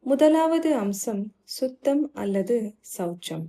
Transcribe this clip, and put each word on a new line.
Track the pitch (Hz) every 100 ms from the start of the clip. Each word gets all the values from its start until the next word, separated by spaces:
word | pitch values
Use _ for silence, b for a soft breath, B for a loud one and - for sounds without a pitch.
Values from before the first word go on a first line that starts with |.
| 254
முதலாவது | 269 311 320 320 330 320 277
அம்சம் | 202 202 - 208 214 _ _
சுத்தம் | - 262 254 - 285 285
அல்லது | - 202 196 190 233 214 - -
சௌச்சம். | - 175 175 - 160